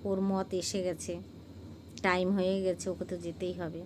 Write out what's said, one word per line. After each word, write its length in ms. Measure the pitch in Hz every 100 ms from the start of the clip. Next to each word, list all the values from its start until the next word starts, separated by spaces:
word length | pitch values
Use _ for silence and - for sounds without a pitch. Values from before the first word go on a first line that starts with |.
ওর 180 | 202 190
মত 320 | 196 190 190
এসে 300 | 185 170 202
গেছে, 380 | 180 165 - 175 190 - - - - - - -
টাইম 300 | 190 180 185
হয়ে 300 | 196 185 196
গেছে, 280 | 185 175 190
ওকে 160 | 170 180
তো 120 | 180
যেতেই 360 | 170 160 180
হবে। 280 | 175 170 165